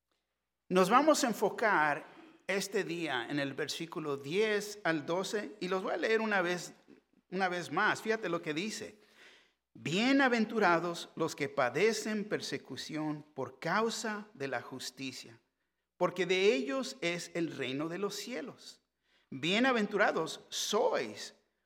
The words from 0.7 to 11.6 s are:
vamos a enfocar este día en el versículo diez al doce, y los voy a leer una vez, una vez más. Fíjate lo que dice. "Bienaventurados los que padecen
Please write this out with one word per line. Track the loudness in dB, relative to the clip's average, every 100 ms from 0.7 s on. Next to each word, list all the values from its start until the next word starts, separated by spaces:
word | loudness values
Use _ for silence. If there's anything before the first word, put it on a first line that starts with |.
| 4 8
vamos | 8 8 6
a | 4
enfocar | 2 0 2 2 4 4 2 -6 -20 -20 -12 -4
este | -2 0 -2
día | 0 -2 -2 -4 -2
en | -2
el | -2
versículo | -4 -6 -6 -8 -6 -4 -4
diez | -2 0 2 0 -2 -4
al | 0 0 0
doce, | -2 -2 -4 -6 -6
y | -2
los | -2
voy | -2
a | -2
leer | 2 2
una | 2 2
vez, | 2 -2 -6 -16 -20 -20 _ _ -6
una | -2 0
vez | 0 -2
más. | 2 2 2
Fíjate | 0 -2 0
lo | -4
que | -2
dice. | -4 -4 -6 -10 -16 _ -20 -20 -20 _ _ _
"Bienaventurados | -10 -4 0 4 4 4 4 2 4 4 4 2 -6 -8
los | -4 -2 -2
que | -4
padecen | 0